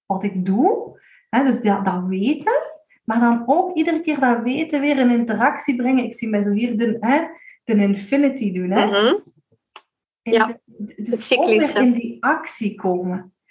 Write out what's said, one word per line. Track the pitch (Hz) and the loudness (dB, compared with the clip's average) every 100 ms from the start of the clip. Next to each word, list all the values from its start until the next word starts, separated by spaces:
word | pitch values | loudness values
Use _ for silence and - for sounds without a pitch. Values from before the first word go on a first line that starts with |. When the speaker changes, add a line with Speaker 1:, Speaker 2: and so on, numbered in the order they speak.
| - | -6
Speaker 1:
Wat | 190 | -4
ik | 202 185 185 | -4 -4 -2
doe. | 202 330 - - - _ _ - | 2 2 0 -6 -16 _ _ -4
Hè, | 240 | 0
dus | 269 196 | 0 0
dat, | 208 196 196 | 0 0 -2
dat | 180 185 | -2 -4
weten. | 190 226 302 - 571 - - _ _ | -2 -2 -2 0 -2 -4 -16 _ _
Maar | - 226 | -4 2
dan | 240 233 - | 2 2 2
ook | 320 370 302 | 0 2 0
iedere | 320 320 | -2 -2
keer | 320 277 | -2 0
dat | 254 226 | 0 0
weten | 240 277 320 285 | -2 -4 -2 -2
weer | 285 269 | 0 2
in | 240 | 2
interactie | 240 233 202 269 285 - 247 | 2 0 0 0 0 -4 -2
brengen. | 247 262 | 0 0
Ik | 220 | -2
zie | - 220 | -6 -2
mij | 208 | 0
zo | 202 | 0
hier | 202 240 214 | 0 0 0
de, | 220 - | -2 0
hè, | 214 294 330 - - _ | 0 0 0 -12 -20 _
de | - 202 | 0 2
infinity | 202 190 - 277 277 269 202 | 2 0 0 2 2 0 -4
doen. | 180 180 | -4 0
Hè. | 202 - | 2 2
Speaker 2:
Mhm. | 202 226 403 - _ _ _ _ - _ _ _ _ | 4 4 2 -4 _ _ _ _ -20 _ _ _ _
Speaker 1:
In | 233 | 0
Speaker 2:
Ja. | 226 247 | 2 0
Speaker 1:
de, | - _ - 208 - | -4 _ -14 -14 -10
dus | 214 | -6
Speaker 2:
Het | 233 | 0
cyclische. | - 254 - 214 262 254 | 2 2 4 4 2 4
Speaker 1:
ook | |
weer | 254 | 2
in | 233 | 2
die | - - | -2 -4
actie | 262 311 - - 208 - | -2 -2 -4 -8 -8 -4
komen. | 190 180 185 180 - _ _ | -2 -2 -4 -6 -10 _ _